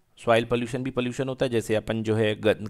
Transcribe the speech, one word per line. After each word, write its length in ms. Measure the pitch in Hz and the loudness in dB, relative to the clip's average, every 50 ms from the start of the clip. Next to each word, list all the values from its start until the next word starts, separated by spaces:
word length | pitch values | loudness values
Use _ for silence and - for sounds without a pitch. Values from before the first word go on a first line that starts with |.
| _ _ _ _ | _ _ _ _
सॉइल 280 | - 113 117 113 120 | 2 4 4 4 4
पॉल्यूशन 380 | 117 123 120 123 117 123 127 127 | 2 -2 -2 -2 -4 -4 -4 -6
भी 80 | 131 | -4
पॉल्यूशन 380 | 127 123 123 123 117 - 135 131 | -4 -2 -4 -4 -4 -4 -4 -4
होता 160 | 131 - 139 | -2 -2 -2
है। 40 | 135 | 0
जैसे 260 | 120 113 104 - 110 | 0 0 0 2 0
अपन 280 | 107 101 - 113 113 110 | -2 0 -2 -4 -4 0
जो 120 | 110 107 | 0 2
है 200 | 110 113 107 107 | 2 2 0 0
ग-, 340 | - 104 107 98 - 101 107 | 2 2 2 2 2 -2 -6